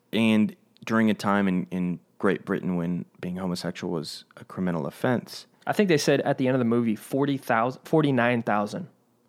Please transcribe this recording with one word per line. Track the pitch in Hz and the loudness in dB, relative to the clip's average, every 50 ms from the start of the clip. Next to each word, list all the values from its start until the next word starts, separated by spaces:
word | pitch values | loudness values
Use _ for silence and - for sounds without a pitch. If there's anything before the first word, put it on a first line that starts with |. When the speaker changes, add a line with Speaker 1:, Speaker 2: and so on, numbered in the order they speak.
| _ _ | _ _
Speaker 1:
and | - 107 113 110 110 107 107 98 - - _ _ _ _ - | -2 2 4 4 4 4 2 0 -2 -8 _ _ _ _ -4
during | - 113 113 113 110 | 0 2 2 4 2
a | 101 | 2
time | - - 104 98 101 101 98 | 0 0 0 2 2 2 2
in, | 92 90 90 - | 0 -2 -2 -4
in | 92 92 90 87 85 82 - _ _ - | -4 -4 -2 -2 -4 -6 -10 _ _ -2
Great | - 101 87 - - | 0 0 0 0 -2
Britain | - 98 - - 92 90 | -4 -4 -4 -2 -2 -2
when | 87 85 87 87 85 - - _ _ | -2 -2 -2 -4 -6 -8 -10 _ _
being | - 90 90 | -10 -8 -6
homosexual | 92 95 90 87 - - 90 90 - 92 90 | -6 -4 -4 -4 -4 -6 -8 -8 -6 -6 -6
was | 87 80 73 - - - - _ - | -4 -6 -6 -8 -12 -16 -18 _ -20
a | - - | -20 -20
criminal | - - - 92 90 85 80 69 | -12 -6 -4 -2 -2 -2 -2 -4
offense, | 76 - - - 127 123 - - - - - - _ _ _ - - | -6 -4 -2 0 0 0 0 -4 -8 -14 -18 -18 _ _ _ -6 -2
Speaker 2:
I | |
think | 139 - 214 185 | 0 2 2 4
they | 160 143 | 2 2
said | - 165 143 139 | 4 2 2 2
at | - 123 135 | 2 0 -2
the | - 135 127 | 0 0 0
end | 131 | 2
of | 127 | 2
the | 123 | 2
movie, | 113 117 120 120 113 107 | 2 2 2 2 0 -2
forty | 107 - - - 135 143 143 139 131 | -4 -4 -4 -2 0 0 0 -2 -2
thousand, | - - 120 110 117 131 131 - - | -2 0 0 2 0 0 -4 -8 -4
forty-nine | - - 160 151 143 135 120 117 120 123 117 | 0 2 4 4 4 4 4 4 2 2 0
thousand, | 117 - 104 107 104 107 104 - 185 - _ _ _ _ _ _ _ | 0 0 0 0 0 -2 -6 -8 -10 -12 _ _ _ _ _ _ _